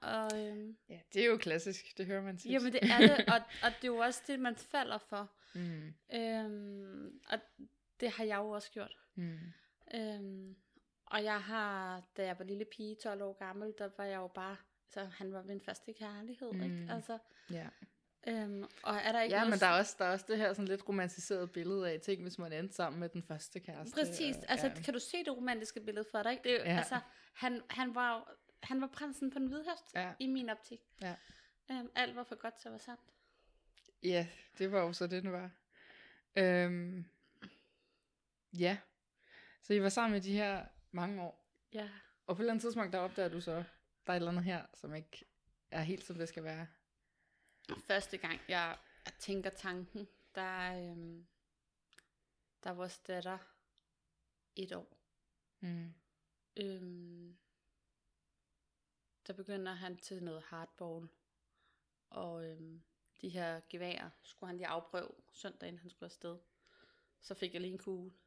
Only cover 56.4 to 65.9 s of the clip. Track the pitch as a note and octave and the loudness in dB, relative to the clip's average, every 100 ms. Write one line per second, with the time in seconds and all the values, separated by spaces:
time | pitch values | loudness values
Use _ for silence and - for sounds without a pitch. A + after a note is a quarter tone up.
56.4 | _ - G3+ F#3+ F3+ F3 F3 F3 F3 F3 | _ -8 -6 -6 -10 -12 -14 -16 -18 -20
57.4 | _ _ _ _ _ _ _ _ _ _ | _ _ _ _ _ _ _ _ _ _
58.4 | _ _ _ _ _ _ _ _ - F#3+ | _ _ _ _ _ _ _ _ -14 -12
59.4 | G3 G3+ F#3 F3+ F#3 F3+ - F#3+ F3 D#3+ | -8 -6 -6 -6 -8 -8 -10 -8 -6 -8
60.4 | D#3 E3 E3 - F3 E3 E3 _ _ _ | -10 -12 -12 -10 -8 -8 -10 _ _ _
61.4 | _ _ _ _ _ _ _ - F3+ E3 | _ _ _ _ _ _ _ -8 -8 -8
62.4 | E3 D#3+ D#3+ E3 - _ _ _ F#3 F3 | -10 -12 -16 -18 -20 _ _ _ -10 -6
63.4 | E3+ E3 - F3 F3+ F3 D#3+ - - - | -4 -6 -8 -8 -6 -6 -8 -14 -20 -14
64.4 | F#3 F3 E3+ E3 E3+ F3+ - - _ - | -12 -6 -4 -4 -4 -6 -8 -10 _ -14
65.4 | G3 F3+ F3 E3+ F3 | -14 -12 -12 -12 -16